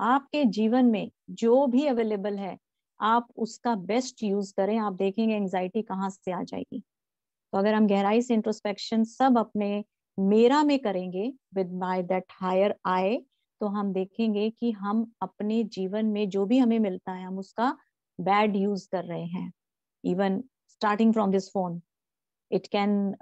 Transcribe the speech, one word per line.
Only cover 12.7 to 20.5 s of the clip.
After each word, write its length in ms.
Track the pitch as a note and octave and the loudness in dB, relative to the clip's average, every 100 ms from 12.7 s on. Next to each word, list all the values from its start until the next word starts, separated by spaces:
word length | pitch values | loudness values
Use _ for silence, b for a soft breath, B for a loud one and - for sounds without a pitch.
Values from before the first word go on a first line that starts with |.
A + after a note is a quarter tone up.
| - - | 0 -2
I, 340 | F#3 F#3+ B3+ - _ _ - | 0 2 -2 -6 _ _ -6
तो 60 | G#3 | -4
हम 260 | G#3 G3+ | -2 -2
देखेंगे 580 | F#3+ F#3+ - A3+ G#3 A3 | -2 -4 -2 0 0 -2
कि 220 | A3 A#3 | -2 -4
हम 400 | G#3 G3+ A3 A3+ - | -2 -2 -2 -2 -6
अपने 420 | F#3 - G#3 A3+ | -10 -6 -2 -2
जीवन 420 | G#3+ F#3 F#3+ G#3+ A3 | -2 -4 -4 -2 0
में 220 | G#3 G#3 | 0 -2
जो 180 | G3 G3 | 0 2
भी 120 | B3+ | 4
हमें 200 | A#3 A3+ | 4 2
मिलता 340 | G#3 F#3 - | 0 -2 -8
है, 120 | F#3 | -10
हम 140 | F#3 F#3+ | -8 -10
उसका 400 | F#3+ - B3 D4+ b _ _ - | -10 -4 -2 -4 b _ _ -6
bad 360 | F3 G3+ G#3+ G3 | 0 2 2 2
use 320 | G3+ G3 - | 0 -2 -4
कर 120 | F3+ | -8
रहे 200 | E3+ E3 | -6 -8
हैं। 280 | E3+ F3+ F3+ - _ _ _ _ F3 | -6 -8 -10 -14 _ _ _ _ -4
Even 360 | F3+ G3 G3 - | 0 0 -2 -6